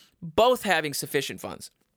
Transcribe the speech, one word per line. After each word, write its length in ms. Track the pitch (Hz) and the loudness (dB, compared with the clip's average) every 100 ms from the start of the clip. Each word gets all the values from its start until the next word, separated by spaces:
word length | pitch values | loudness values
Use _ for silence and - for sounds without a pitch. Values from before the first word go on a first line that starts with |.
| _ _ | _ _
both 420 | 170 180 233 254 | -4 4 4 4
having 300 | 208 165 151 | 2 0 0
sufficient 480 | 139 143 143 135 98 | -6 -4 -2 -2 -6
funds. 300 | 101 - - _ _ | -12 -12 -16 _ _